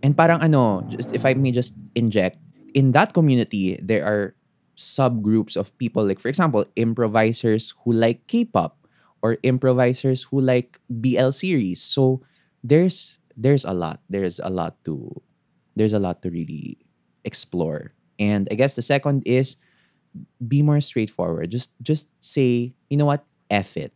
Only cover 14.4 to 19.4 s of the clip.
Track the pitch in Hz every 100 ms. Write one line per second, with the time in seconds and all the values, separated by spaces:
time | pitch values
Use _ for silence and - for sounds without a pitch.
14.4 | - 92 82 - - 71 - - _ _
15.4 | _ _ _ - 110 104 95 87 92 85
16.4 | 80 78 - - _ _ _ _ - -
17.4 | - 90 80 78 - _ _ _ 104 104
18.4 | 98 107 135 127 117 139 147 139 - 127